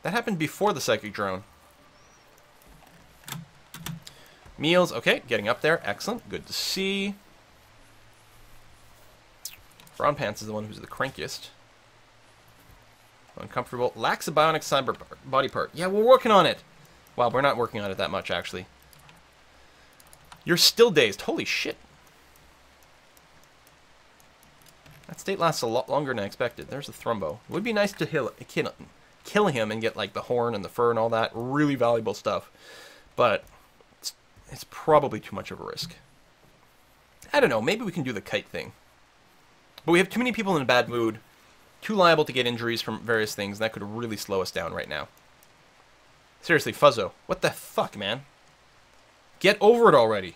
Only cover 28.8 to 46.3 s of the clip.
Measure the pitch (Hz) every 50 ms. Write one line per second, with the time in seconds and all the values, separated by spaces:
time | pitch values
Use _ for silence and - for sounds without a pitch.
28.8 | - - - - - _ _ _ _ - - 202 214 185 139 117 110 107 110 113
29.8 | 110 110 - - 104 98 - 104 - - 123 120 117 120 117 101 90 90 - -
30.8 | 120 117 117 113 113 117 117 113 113 - - 113 120 127 135 147 151 143 139 120
31.8 | 117 117 120 117 110 110 101 - - 110 98 87 - - _ _ - - - -
32.8 | - - - - - - _ - 123 113 101 - - - - - _ _ _ _
33.8 | _ _ _ _ - - - _ _ _ _ - _ - - - - _ - -
34.8 | - - 151 147 131 117 110 85 - - - 95 - - 95 - - - - -
35.8 | - 170 - - - _ _ _ _ _ _ _ _ _ _ _ _ _ _ _
36.8 | _ _ _ _ _ _ _ _ - - - 196 185 170 120 110 110 151 202 226
37.8 | 247 190 - 175 131 127 117 98 - - - 104 - - - 85 - - - _
38.8 | _ _ _ _ _ _ _ _ _ _ _ _ _ _ _ _ _ _ _ -
39.8 | - 160 170 175 190 185 - 214 247 254 220 233 208 196 180 151 131 117 123 123
40.8 | 117 120 120 120 117 113 110 113 - _ _ _ _ _ _ _ _ _ _ _
41.8 | - - 220 202 180 170 165 156 151 - 123 131 120 120 120 113 117 117 117 110
42.8 | - - 110 - - 113 117 110 107 104 - - 101 101 101 104 110 110 - 110
43.8 | 104 101 107 113 120 113 107 101 - - 98 95 90 - - 90 87 85 87 87
44.8 | - - 76 73 76 - _ _ _ _ _ _ _ _ _ _ _ _ _ _
45.8 | _ _ _ _ _ _ _ _ _ _